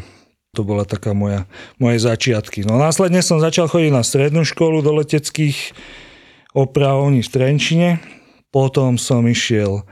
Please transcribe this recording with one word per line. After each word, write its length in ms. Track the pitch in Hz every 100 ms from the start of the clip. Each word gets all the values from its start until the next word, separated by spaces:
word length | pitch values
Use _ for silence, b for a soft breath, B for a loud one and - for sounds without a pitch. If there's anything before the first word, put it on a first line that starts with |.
| 87 B B _ _ -
to 80 |
bola 240 | 101 104 101
taká 240 | 101 -
moja, 320 | 101 101 101 95 B B B
moje 240 | 123 120
začiatky. 640 | 117 117 - 110 - -
No 160 | 101 117
následne 400 | 151 156 139 180
som 160 | 175 165
začal 320 | 160 160 165
chodiť 240 | 170 156
na 80 | 139
strednú 400 | 113 139 143 156
školu 400 | 151 - 165 160
do 80 | 147 151
leteckých 800 | 147 151 143 - 156 139 - B B B B B B B B 139
opravovní 640 | 135 - 139 135 143 135
v 80 | 110
Trenčine. 600 | 127 127 147 - 165 175 170 B B B B _
Potom 480 | 139 135 139 131 120
som 320 | - 123 117
išiel 560 | 117 - 110 101 101 98